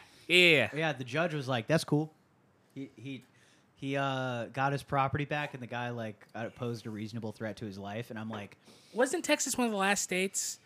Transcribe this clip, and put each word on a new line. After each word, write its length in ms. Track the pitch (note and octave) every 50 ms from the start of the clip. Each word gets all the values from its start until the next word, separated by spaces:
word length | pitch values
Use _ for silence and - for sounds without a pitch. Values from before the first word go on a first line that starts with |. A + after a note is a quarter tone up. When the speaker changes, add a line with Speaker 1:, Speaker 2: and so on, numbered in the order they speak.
| - - - - -
Speaker 1:
Yeah, 100 | - E3+
yeah, 140 | F3+ F3+ F3
yeah. 180 | D#3+ C#3 A2+ G2+ C3+
Speaker 2:
Yeah, 180 | D3+ D#3+ D#3+ C#3+
the 100 | B2 B2+
judge 300 | A#2+ A#2+ D#3 E3+ F3 D#3
was 120 | D3 C3
like, 200 | B2+ C3 A#2 - -
"That's 160 | D3+ E3 -
cool." 260 | - D3+ D3 D#3 D3+ - _ _ _ _ _ _ _ _ _ _ _ -
He, 160 | C3+ C#3 - -
he, 260 | - A#2 C#3 C3+ B2 - - _ _ - - - _ _ _ _
he, 200 | _ C#3 C3+ C#3 C#3
uh, 480 | C#3 C#3 C3+ C3 C3 B2+ B2 A#2+ A2+
got 260 | - - C3+ C3+ C#3 C#3
his 100 | C3+ -
property 440 | - D3 C#3 C3+ C3+ - D3+ C#3+
back, 260 | B2+ D3+ D3 D3 C#3+ -
and 80 | C3 B2
the 40 | G#2+
guy, 220 | A#2+ A#2+ A#2+ A#2+
like, 360 | A#2+ A#2 A2+ A2 G#2 - - - -
uh, 120 | G#2 A#2 G2+ -
posed 300 | - B2+ A#2+ A#2+ A2+ -
a 40 | A#2
reasonable 400 | G#2+ G#2 A2 G#2+ A2 A#2 G#2+ A2+ G#2+
threat 240 | - A2+ A2 G2+ -
to 80 | A#2
his 120 | G#2 F#2+ G2
life, 320 | G2 G2+ G2+ A2+ A#2 -
and 80 | A2+ G#2+
I'm 120 | A2 A2
like 260 | A2 G#2 G2+ F#2+ - - _ - - - - - -
Speaker 1:
Wasn't 300 | G#3 B3+ C4+ F4+ F4 C4
Texas 320 | - D4 D4 - C4+ - -
one 80 | B3
of 40 | A#3 G#3+
the 60 | G3
last 240 | F#3+ G3 G3+ - -
states 560 | - F#3 F3+ F#3+ G3 - - - - - - -